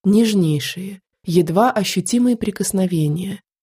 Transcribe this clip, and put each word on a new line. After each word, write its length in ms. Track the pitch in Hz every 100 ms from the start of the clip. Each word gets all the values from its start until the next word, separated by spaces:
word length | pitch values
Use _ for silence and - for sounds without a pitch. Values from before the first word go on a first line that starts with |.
нежнейшие, 960 | 190 208 226 208 165 151 127 - 190 190 _ _
едва 460 | - 175 165 170 240
ощутимые 640 | 226 190 - 180 240 247 233
прикосновения, 1040 | 208 196 196 196 185 175 151 156 185 202 _ _